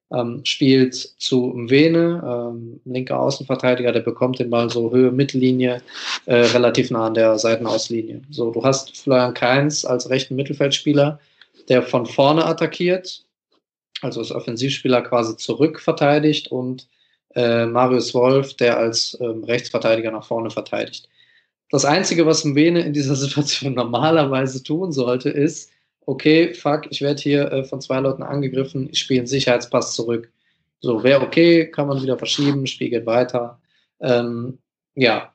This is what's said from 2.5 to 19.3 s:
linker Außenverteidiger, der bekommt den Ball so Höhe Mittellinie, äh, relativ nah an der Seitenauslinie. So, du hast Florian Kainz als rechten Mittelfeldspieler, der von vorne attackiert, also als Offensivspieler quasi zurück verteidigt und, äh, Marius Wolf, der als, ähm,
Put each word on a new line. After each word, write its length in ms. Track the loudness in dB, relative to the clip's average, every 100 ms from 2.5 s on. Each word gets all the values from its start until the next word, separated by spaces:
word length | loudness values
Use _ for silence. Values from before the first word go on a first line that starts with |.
| -10 -14 -16 -10
linker 340 | -8 -4 -2
Außenverteidiger, 720 | -2 -2 -6 -2 0 0 0
der 80 | -2
bekommt 380 | -2 -2 -2 -2
den 100 | -2
Ball 220 | 0 0
so 200 | -2 0
Höhe 220 | 4 4
Mittellinie, 680 | 2 0 2 2 2 0 -2 -8 -14 -10 -8
äh, 120 | 0 4
relativ 540 | 4 6 4 2 0
nah 180 | 0 0
an 60 |
der 240 | 2 2 4
Seitenauslinie. 840 | 2 0 0 -2 -2 -6 -6 -10 -12
So, 200 | -6 -4
du 140 | 0
hast 320 | 0 0 -4 -8
Florian 380 | 0 2 2
Kainz 500 | 0 2 2 2 0
als 240 | -2 -2 0
rechten 280 | -4 -2 -6
Mittelfeldspieler, 840 | -4 -2 0 0 2 2 2 0 _ _ _ _ 0
der 140 | 2
von 240 | 2 0 0
vorne 400 | 2 4 4 2
attackiert, 760 | 0 -4 -2 -2 -2 -4 -16 _ _ _ _ _ _ _ -12
also 200 | -8 -8
als 120 | -8
Offensivspieler 720 | -8 -8 -4 -4 -2 0 0
quasi 340 | 2 0 0 -4
zurück 420 | -6 2 2 0
verteidigt 720 | -4 0 2 4 2 0 -4
und, 380 | -6 -6 -8 -14 _ _ _ _
äh, 320 | -2 0 2 0
Marius 480 | 2 2 2 0
Wolf, 400 | 2 4 4 0
der 240 | 0 2 2
als, 400 | 0 0 -4 -4
ähm, 240 | -6